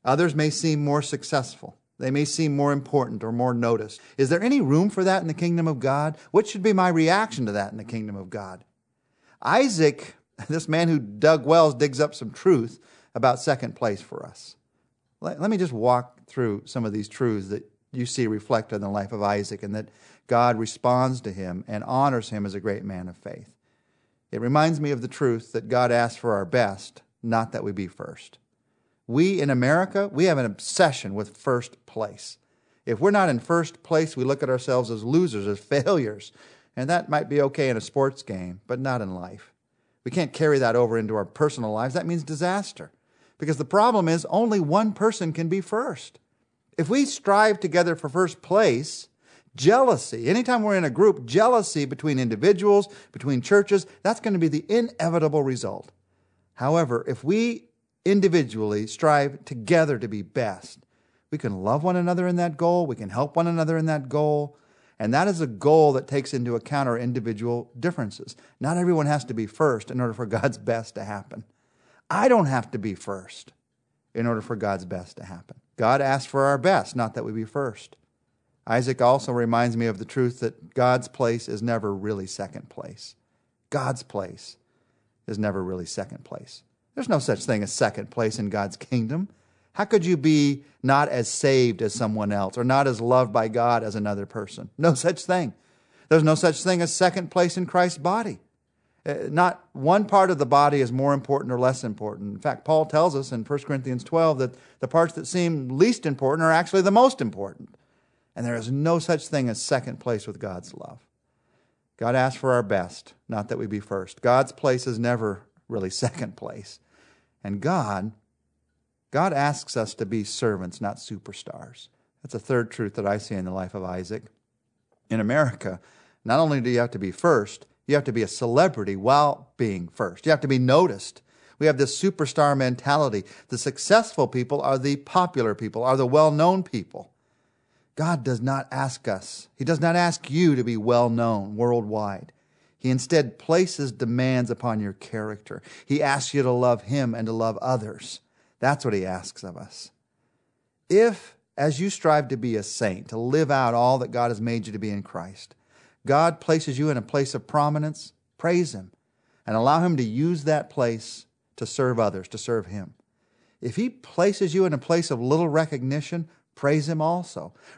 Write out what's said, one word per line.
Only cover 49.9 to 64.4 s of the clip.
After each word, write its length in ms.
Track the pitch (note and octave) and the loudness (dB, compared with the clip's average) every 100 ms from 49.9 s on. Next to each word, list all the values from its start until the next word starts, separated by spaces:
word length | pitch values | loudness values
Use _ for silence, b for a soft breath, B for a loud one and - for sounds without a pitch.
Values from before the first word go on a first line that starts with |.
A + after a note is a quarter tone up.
| D#3+ - A2+ A#2 | 2 0 -4 0
anytime 360 | G#3 B3+ B3 | 0 2 0
we're 140 | G#3+ G3 | 2 0
in 60 | |
a 60 | D#3+ | 0
group, 360 | A#2+ G#3 F#3 A#2+ | 4 4 4 0
jealousy 600 | C#3 A3 A#3+ F#3 D#3 C#3+ | 4 6 4 2 -2 -4
between 340 | C3+ D#3 C3+ | -4 -2 0
individuals, 680 | B2 A2 D#3+ G3 G#3 G3+ G3+ B B | 0 2 4 4 6 4 4 B B
between 300 | - C3+ C3 | -8 -2 -2
churches, 440 | - G3+ G3+ G3 F3+ B | 4 4 6 2 0 B
that's 180 | F#3+ A3+ | -2 -2
gonna 200 | A3+ F#3+ | 0 0
be 80 | E3 | 2
the 180 | D3+ - | 0 0
inevitable 720 | A3 A#3 - E3 E3+ D#3 D3+ | 0 0 -2 -2 0 0 0
result. 480 | C3+ B2+ G#2 G1+ - _ _ _ _ _ _ - | 0 -2 -6 -10 -14 _ _ _ _ _ _ -4
However, 480 | B2+ E3 D3+ A#2+ - | 0 2 2 0 -2
if 160 | B2+ | -6
we 420 | C3+ G#3 A#3 A3+ _ _ _ _ - | 0 0 0 -2 _ _ _ _ 2
individually 840 | G3+ F#3+ E3+ B2+ A2 G#2+ G#2 A2 | 4 4 4 0 -2 -2 -2 -4
strive 580 | - D#3 D3 C#3+ C#3+ - | 0 4 4 2 -4 -12
together 540 | B2+ G#2+ E3+ D#3+ B2+ | -8 2 4 4 0
to 80 | A2 | -4
be 140 | G#2 | -6
best, 640 | F2+ - A2+ F#2 - - _ _ _ _ - | -6 -4 -4 -6 -14 -20 _ _ _ _ -10
we 60 | D3+ | -6
can 260 | A#2+ G2 | -6 -4
love 200 | G2 C#3 | 0 0
one 120 | E3+ F3+ | 2 0
another 320 | F3 F3 F3+ | 0 0 0
in 80 | F3 | 0
that 220 | F3 D3 | -2 0
goal. 280 | E3+ F3 D#3+ | 2 2 0
We 100 | A2+ | -4
can 140 | G#2 | -6
help 260 | G2+ C#3+ E3 | -4 -2 0
one 120 | E3+ | 0
another 300 | E3 D#3 E3 | 0 0 0
in 80 | D#3+ | 0
that 220 | D3+ C3 | -2 -2
goal. 480 | D3 D3+ D3 | 0 0 0